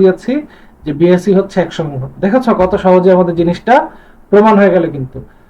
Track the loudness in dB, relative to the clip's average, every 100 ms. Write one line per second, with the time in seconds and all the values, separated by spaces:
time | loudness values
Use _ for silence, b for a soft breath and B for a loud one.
0 | 2 0 -4 -6 -8 B B _ -10 -2
1 | 2 2 2 0 0 -4 -4 -6 -8 -8
2 | -12 -6 -2 0 0 0 0 0 2 2
3 | 4 2 0 -2 -2 -2 0 0 0 B
4 | B B _ 2 4 4 2 2 -2 -6
5 | -12 -14 -20 b b